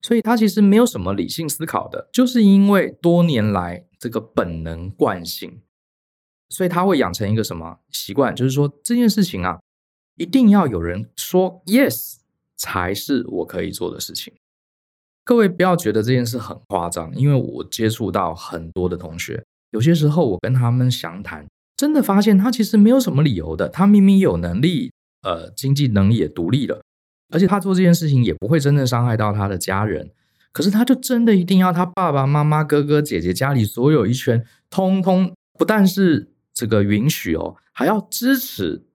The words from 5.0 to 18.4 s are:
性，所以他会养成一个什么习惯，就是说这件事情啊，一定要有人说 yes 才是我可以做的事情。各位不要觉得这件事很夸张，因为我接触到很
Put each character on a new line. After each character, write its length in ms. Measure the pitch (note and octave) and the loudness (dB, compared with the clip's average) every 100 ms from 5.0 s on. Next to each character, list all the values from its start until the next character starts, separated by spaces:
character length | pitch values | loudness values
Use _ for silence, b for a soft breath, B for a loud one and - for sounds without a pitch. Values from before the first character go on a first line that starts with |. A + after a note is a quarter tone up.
| C3+ F#2 | -2 -2
性， 380 | E2+ - - - _ _ _ _ _ _ _ _ _ | -8 -12 -14 -18 _ _ _ _ _ _ _ _ _
所 160 | - | -4
以 60 | F3+ | -4
他 160 | F3 F#3 | 0 0
会 100 | E3 | 2
养 160 | G#2+ | 0
成 180 | E2+ G2+ | -2 -4
一 60 | A2 | -2
个 80 | |
什 100 | G#2 | -4
么 260 | F2 D#2+ E2+ _ | -8 -12 -18 _
习 240 | - - | -14 -8
惯， 200 | G2 B2+ | -2 -2
就 120 | - C3 | 0 -2
是 40 | |
说 220 | C3 C#3+ - | 0 -2 -4
这 120 | - | -6
件 160 | A#3+ A#3+ | 0 2
事 120 | G3+ | 2
情 220 | F3+ F#3+ | -2 -2
啊， 160 | F3+ F3 _ _ _ _ _ _ | -6 -6 _ _ _ _ _ _
一 80 | |
定 240 | F3 C4 A#3 | -2 2 4
要 180 | G3+ D#3+ | 4 2
有 140 | G2 | -2
人 300 | E2+ F2+ A2+ - | -6 -8 -10 -14
说 440 | - F#3 F#3 F3 E3 | -2 0 0 -4 -2
yes 480 | A3 C#4 - - - _ _ _ _ | 0 0 -2 -12 -18 _ _ _ _
才 380 | - F#2+ F2+ | -8 -4 -4
是 320 | G2 - C3+ - | -6 -4 -4 -4
我 160 | F#2 | -8
可 180 | D#2 F2+ | -8 -6
以 80 | F2+ | -8
做 220 | F#2 F2 | -6 -10
的 80 | E2 | -8
事 140 | - | -12
情。 180 | - - _ _ _ _ _ _ _ _ _ | -12 -14 _ _ _ _ _ _ _ _ _
各 120 | - A#3+ | 0 2
位 100 | G3+ | 2
不 160 | F3 | 2
要 140 | F3+ F3 | 2 2
觉 160 | A2 | 0
得 100 | G#2 | 0
这 80 | G#2+ | 2
件 120 | C3 | 0
事 140 | A#2+ A#2+ | 0 -6
很 200 | G#2 - _ | -10 -16 _
夸 200 | F#2+ E2+ | -6 -4
张， 260 | F2 E2 | -8 -10
因 140 | F2+ C#3 | 0 2
为 60 | |
我 280 | C#3 - B1 | 2 -2 -8
接 260 | - - A2 | -12 -2 -2
触 200 | G#2+ G#2+ | -2 -4
到 240 | F#2+ F2+ | -2 -4
很 360 | D#2+ | -6